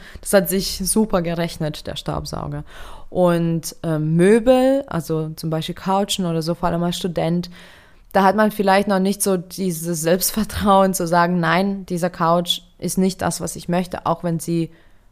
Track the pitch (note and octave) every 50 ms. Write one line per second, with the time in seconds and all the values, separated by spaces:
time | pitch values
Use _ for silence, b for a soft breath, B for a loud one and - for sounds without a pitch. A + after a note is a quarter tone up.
0 | B B B B - - - G3 F3+ - F#3 G3 F#3 - - - F#3+ F#3 - A3
1 | A3 G#3+ - F#3 E3+ E3+ E3+ E3 E3+ E3+ - - D#3+ D3+ D3+ - - - - C#3+
2 | - - D3+ - D3+ D3 - - - D3 C#3+ C#3+ D3+ B B B B B B B
3 | B B - F#3 F3+ F3 E3+ E3+ E3+ E3 E3 E3 - - - - - E3 D#3 D3+
4 | D#3 D#3 D#3+ E3+ F3 G3 A3 A#3 G#3+ B3+ B3+ B3+ B3+ C4 C4+ C#4 C#4 - - E3+
5 | D#3 - D#3+ D#3 D#3 D#3 D#3+ - - D#3+ D#3+ D#3+ D#3+ - E3+ - - F#3 F#3+ G3
6 | G#3 G3+ - - F#3 E3+ E3 E3 D#3 D#3+ E3+ - - E3+ E3+ E3+ F3 F3 F3 -
7 | - F#3 D#3 E3 E3 E3 E3+ F3 F3 F3 B B B B B B B B B B
8 | B - - G3 G3 F#3+ F#3+ G#3+ G#3+ G#3+ G#3+ - G3 F#3+ F#3+ G3+ G3+ G#3 G3 F#3+
9 | F#3 G3 G3+ G3+ - G3+ F#3+ F3+ F3 - - - F#3+ F#3 E3 D#3+ D#3+ E3+ F3 D#3
10 | D#3 E3 F3+ F#3 - - - A3 G#3 - - - F#3 G#3 G3 G3 G3 F#3+ F#3 -
11 | F3+ E3 F3 E3+ E3+ F3 F3+ F3 E3 D#3+ E3 F3+ G3 G3+ G3 G3 F#3 - F#3 E3+
12 | F3 F3 - - E3+ E3 E3+ F3 F3 F3 - - - - _ _ - F3+ - G3
13 | F#3 F#3+ F#3 - F#3+ F3 E3+ - E3 E3 - E3 - - F3 F3+ F#3 F3 - -
14 | - C#3 E3 E3+ - F3 E3 D#3+ - - E3+ E3+ D#3+ D#3+ b b b b b b
15 | b b